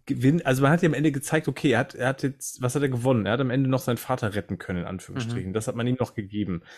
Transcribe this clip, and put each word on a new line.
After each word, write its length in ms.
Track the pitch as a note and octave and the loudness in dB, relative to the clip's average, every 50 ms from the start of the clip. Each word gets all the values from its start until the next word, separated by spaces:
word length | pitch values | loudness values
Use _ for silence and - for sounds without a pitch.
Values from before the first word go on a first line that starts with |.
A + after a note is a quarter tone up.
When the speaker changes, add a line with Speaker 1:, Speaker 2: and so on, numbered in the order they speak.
| _ | _
Speaker 1:
Gewinn, 400 | - C4+ B2 A#2+ C3 D#3+ E3+ - | -6 -2 2 4 4 4 4 2
also 160 | C3+ C3 C3 C#3 | 2 2 4 4
man 80 | C#3 | 4
hat 140 | D#3+ E3+ F#3 | 4 4 4
ihm 80 | E3 C#3+ | 2 2
am 20 | |
Ende 160 | B2+ D3+ D#3+ | 2 2 2
gezeigt, 380 | C3+ C#3 - - - D#3 D#3 - | 0 0 -2 -2 0 0 0 -2
okay, 240 | C3 - - D3 A#2 | -2 0 2 4 4
er 80 | A2+ | 4
hat, 160 | C3 - - | 2 0 -4
er 100 | - A#2+ | -2 -2
hat 160 | B2+ C3+ - - | -2 0 0 -2
jetzt, 400 | C3+ C3+ - - - - - B2+ | -4 -4 -6 -10 -14 -8 -4 -4
was 140 | B2 - | -2 0
hat 60 | D3 C#3+ | 0 0
er 60 | C3+ | 0
gewonnen? 380 | B2+ A#2+ A#2 C3 C3 A#2 G2 | 0 0 2 2 4 4 2
Er 60 | G2 A2 | 2 0
hat 80 | B2+ | 0
am 100 | C3+ B2+ | 0 0
Ende 180 | A#2 C3+ C3+ C3 | 2 2 2 2
noch 120 | C3 B2 | 2 0
seinen 160 | - - A#2+ | 0 -2 -2
Vater 400 | - - - B2+ B2 - G#2 G2 | -2 -2 -4 -2 -2 -2 -2 -2
retten 220 | G#2 - - G2+ E2+ | -4 -4 -4 -6 -6
können, 200 | - - F#2 F2 - | -4 -4 -4 -4 -4
in 40 | |
Anführungsstrichen. 640 | - F#2+ F#2+ - - F#2 C3 A#2+ A2+ A#2+ A2 F2+ F#2+ | -6 -8 -10 -10 -8 -8 -6 -6 -4 -4 -4 -6 -4
Speaker 2:
Mhm. 40 | F#2+ | -4
Speaker 1:
Das 120 | A2 G#2+ | -4 -4
hat 80 | - A2 | -4 -4
man 140 | A#2 A#2 B2 | -2 -2 0
ihm 80 | B2+ - | 0 0
noch 160 | A#2 - - | -2 -4 -4
gegeben. 480 | - G2+ F#2+ G#2 G#2 G2+ G2+ F2+ E2+ - - - | -6 -8 -6 -4 -4 -2 -2 -4 -4 -6 -10 -18